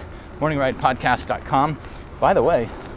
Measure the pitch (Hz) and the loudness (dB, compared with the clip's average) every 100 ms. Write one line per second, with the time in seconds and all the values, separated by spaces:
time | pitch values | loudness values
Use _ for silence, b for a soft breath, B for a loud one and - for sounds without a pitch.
0 | B B B - 151 143 131 - 147 123 | B B B -4 -2 0 0 2 0 2
1 | 139 120 - 104 - 135 151 147 B B | 2 2 0 -6 0 2 2 -2 B B
2 | B - 135 190 127 151 113 - - | B 0 4 4 4 2 0 -8 -14